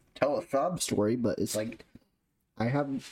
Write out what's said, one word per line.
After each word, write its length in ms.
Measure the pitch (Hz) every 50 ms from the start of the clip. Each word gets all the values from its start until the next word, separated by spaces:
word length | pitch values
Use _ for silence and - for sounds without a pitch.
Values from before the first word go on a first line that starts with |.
| _ _ -
tell 220 | - - 143 143 113
a 60 | - -
sob 320 | - 135 151 180 180 -
story, 320 | - - 110 101 104 107 120
but 240 | 127 117 107 - -
it's 160 | 98 107 -
like, 300 | 110 110 117 117 - - _ - - _ _ _ _ _ _ _ _ _ _ _ -
I 60 | 110
have 400 | 120 135 143 147 139 135 131 - -